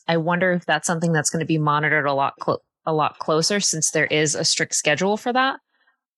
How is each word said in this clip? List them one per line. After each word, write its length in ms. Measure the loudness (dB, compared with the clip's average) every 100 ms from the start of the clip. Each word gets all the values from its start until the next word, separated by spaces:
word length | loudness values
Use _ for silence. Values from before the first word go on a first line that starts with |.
| -2
I 120 | 0
wonder 340 | 0 0 2
if 140 | 0 0
that's 200 | -2 0
something 260 | -2 0
that's 180 | 0 0
gonna 160 | -2 0
be 120 | 0
monitored 480 | 2 0 2 0 0
a 60 |
lot 220 | 0 -2 -2
clo-, 220 | -4 -4 -6 _ -4
a 60 |
lot 260 | 0 -2 -2
closer 400 | 0 0 2 0
since 300 | 0 0 -2
there 140 | 0 0
is 280 | 2 0
a 100 | 0
strict 300 | -2 -2 -2
schedule 420 | -2 0 0 0 0
for 160 | 0
that. 260 | 0 0 -2 _ _ _ _ _